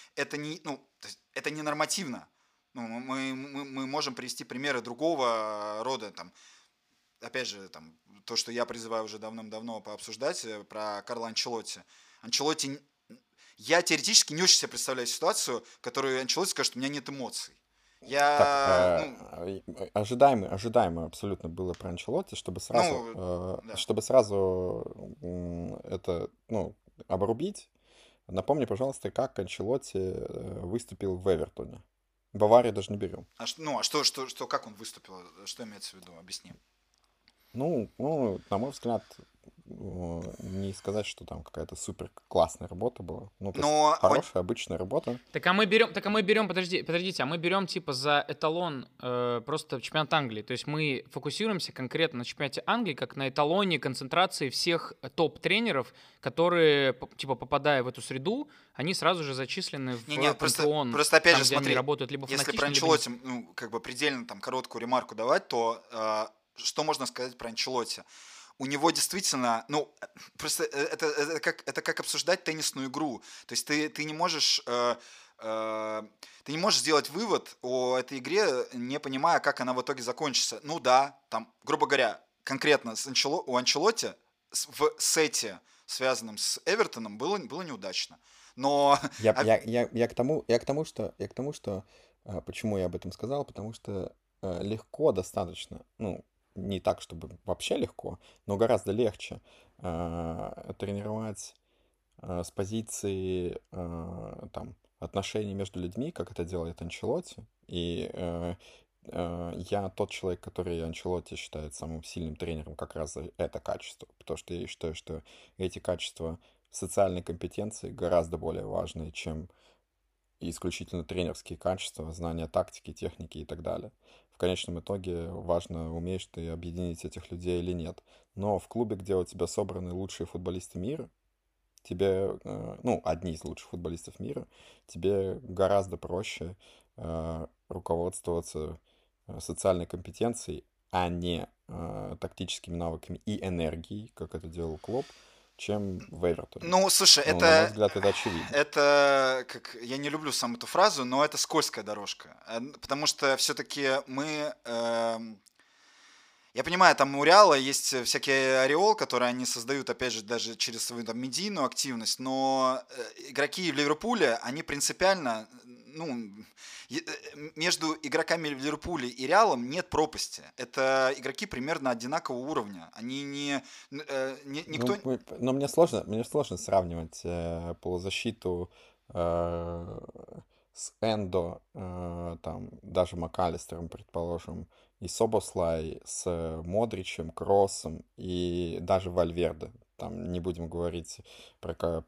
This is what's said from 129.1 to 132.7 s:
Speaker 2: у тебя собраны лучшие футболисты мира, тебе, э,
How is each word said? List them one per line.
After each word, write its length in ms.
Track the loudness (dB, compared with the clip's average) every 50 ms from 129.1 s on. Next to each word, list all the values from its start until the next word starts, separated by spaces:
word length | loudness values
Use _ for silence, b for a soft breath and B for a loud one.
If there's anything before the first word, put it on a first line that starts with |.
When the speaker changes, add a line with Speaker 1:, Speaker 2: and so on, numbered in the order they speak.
| 2
Speaker 2:
у 80 | 2 2
тебя 220 | 0 -2 -4 -4
собраны 460 | -2 0 -2 -2 -2 -4 -6 -6 -6 -6
лучшие 340 | -6 -6 -8 -8 -8 -8
футболисты 520 | -8 -8 -6 -6 -6 -6 -6 -8 -10 -10 -8
мира, 300 | -6 -6 -6 -6 -10 -14 _ _ _ _ _ _ _ _ _ _ _ _ _ _ _
тебе, 520 | -10 -2 2 4 4 4 4 2 -2 -4 -6 -8
э, 340 | -8 -8 -8 -8 -8